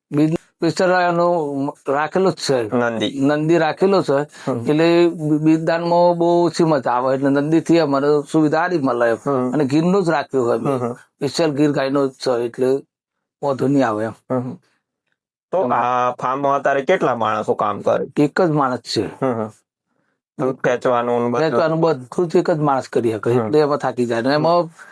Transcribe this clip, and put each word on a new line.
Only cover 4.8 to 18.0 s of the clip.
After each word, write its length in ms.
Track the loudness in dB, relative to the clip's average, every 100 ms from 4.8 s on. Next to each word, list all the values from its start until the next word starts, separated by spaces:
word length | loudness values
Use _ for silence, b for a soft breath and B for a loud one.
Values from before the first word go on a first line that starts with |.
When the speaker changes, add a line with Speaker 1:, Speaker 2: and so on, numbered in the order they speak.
| 4 4 2
Speaker 1:
બી-, 300 | 0 0 2
બીજદાનમાં 800 | 4 2 0 -2 0 4 4 4
બહુ 280 | 2 2 2
ઓછી 180 | 2
મજા 260 | 2 2 0
આવે. 240 | 0 0
એટલે 140 | 0 2
નંદીથી 500 | 0 2 0 4 2
અમારે 280 | 2 0 2 0 0
સુવિધા 260 | 0 2 0
સારી 200 | 0 -2
મળે 320 | -2 0 0
એમ. 60 | 0 -2
Speaker 2:
હમ. 260 | -2 -2
Speaker 1:
અને 120 | -2
ગીરનું 400 | 0 0 2 0
જ 60 | 0
રાખ્યું 360 | -2 -2 -2 0
હોય 120 | 0
અમે. 120 | -2
Speaker 2:
હમ, 80 | -2
હમ. 140 | -4
Speaker 1:
સ્પેશિયલ 580 | -8 -16 _ -6 -2 -2
ગીર 200 | 2 0
ગાયનો 360 | 0 -2 0 -2
જ 40 |
છે. 340 | -2 -4 -2
એટલે 220 | -4 -2 0 0 -4 _ _ _ _ _
વાંધો 260 | -4 -2 0
નહીં 200 | 2 0
આવે 160 | -2
એમ. 60 | -6 -8 _
Speaker 2:
હમ, 80 | -6
હમ. 160 | -6 -12 _ _ _ _ _ _ _ _ _
તો 100 | -4
Speaker 1:
હમ. 100 | -2
Speaker 2:
આ 380 | -2 0 0 -2
ફાર્મમાં 440 | -2 -4 -2 0
અત્યારે 280 | 0 0 -2
કેટલા 320 | 0 0 0
માણસો 400 | 0 -2 -2 -2
કામ 260 | -2 -2 -2
કરે? 420 | -2 -2